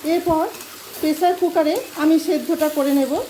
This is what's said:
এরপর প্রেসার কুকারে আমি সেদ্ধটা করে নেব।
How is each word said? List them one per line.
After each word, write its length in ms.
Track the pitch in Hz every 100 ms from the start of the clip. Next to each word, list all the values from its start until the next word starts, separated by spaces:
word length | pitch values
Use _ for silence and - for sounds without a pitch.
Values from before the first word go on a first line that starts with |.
| 302
এরপর 300 | 339 349 311 381 - - - - -
প্রেসার 340 | 311 302 349 370
কুকারে 340 | 349 339 311 403 508 -
আমি 140 | 302 320 -
সেদ্ধটা 420 | 302 240 330 302 294
করে 140 | 277 277
নেব। 120 | 262 320